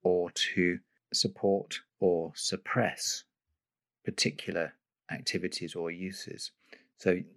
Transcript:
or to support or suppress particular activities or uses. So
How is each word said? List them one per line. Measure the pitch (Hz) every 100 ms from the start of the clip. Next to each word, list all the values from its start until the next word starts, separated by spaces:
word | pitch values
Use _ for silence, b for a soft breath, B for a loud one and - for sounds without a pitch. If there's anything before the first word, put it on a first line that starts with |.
or | 90 90 87
to | - - - 90 87 _ _ _
support | - 98 - 101 98 - - _ _
or | 95 85 82
suppress | - - 92 - 127 104 - - - - _ _ _ _ _ _ _
particular | - - 110 - - 85 80 - _ _ -
activities | 78 - 95 90 - 85
or | 87 85
uses. | 87 92 98 - - - _ B B B _
So | - 90 -